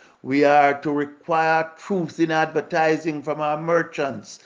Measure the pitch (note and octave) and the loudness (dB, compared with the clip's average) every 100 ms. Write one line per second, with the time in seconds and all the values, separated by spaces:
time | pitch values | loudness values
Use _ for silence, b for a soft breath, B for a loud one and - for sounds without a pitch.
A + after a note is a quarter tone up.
0 | b b B2+ C#3 C#3+ D3 C#3+ C#3+ D#3 D3 | b b -2 2 6 6 4 2 -2 -4
1 | C#3+ - - D#3+ D#3+ D#3+ D#3+ - - G3 | -4 -8 -4 0 2 0 -2 -8 -6 -4
2 | D#3+ - D#3+ D#3 D#3 D3+ C#3+ E3 D#3+ D#3 | -4 -2 0 0 0 -2 -2 0 2 0
3 | D#3 D3+ D3+ D3 D3+ D3+ E3 E3+ E3 - | -2 -6 -6 -4 -4 -4 0 0 0 -4
4 | C#3 A2 - - | -6 -6 -14 -20